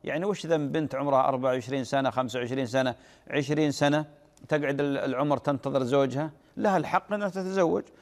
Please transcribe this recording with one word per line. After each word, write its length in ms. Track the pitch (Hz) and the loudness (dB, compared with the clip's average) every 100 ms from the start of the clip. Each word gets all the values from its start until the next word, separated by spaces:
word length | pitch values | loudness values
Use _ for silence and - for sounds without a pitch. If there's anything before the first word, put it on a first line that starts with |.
يعني 220 | - 147 202 | -6 -4 -2
وش 200 | 190 160 | -4 0
ذنب 260 | 160 143 | 0 0
بنت 240 | 160 147 135 | -2 -2 -2
عمرها 320 | 143 135 139 | 2 4 4
أربعة 240 | 127 131 | 2 0
وعشرين 320 | 131 120 139 | 0 -2 -6
سنة، 260 | 123 139 131 | -2 0 0
خمسة 300 | 127 123 123 | 0 -2 -4
وعشرين 260 | 120 131 120 | -2 -4 0
سنة، 300 | 131 131 - - - - | 0 0 -4 -14 -20 -4
عشرين 440 | 143 139 151 151 | -4 0 2 2
سنة 340 | - 143 151 151 - _ _ - | 2 2 2 -2 -12 _ _ -2
تقعد 340 | 151 143 143 | 0 0 0
ال-، 160 | 143 139 | 0 0
العمر 400 | 139 127 147 135 | -2 0 0 0
تنتظر 460 | 147 139 139 135 | 0 -2 0 0
زوجها؟ 480 | 123 139 139 131 156 - _ - | 2 2 2 0 -6 -8 _ -2
لها 200 | 214 185 | 2 2
الحق 360 | 147 185 - | 2 -2 -2
أنها 160 | 208 202 | -4 -4
تتزوج، 540 | 185 185 190 165 190 - - | -4 -2 2 2 0 -4 -16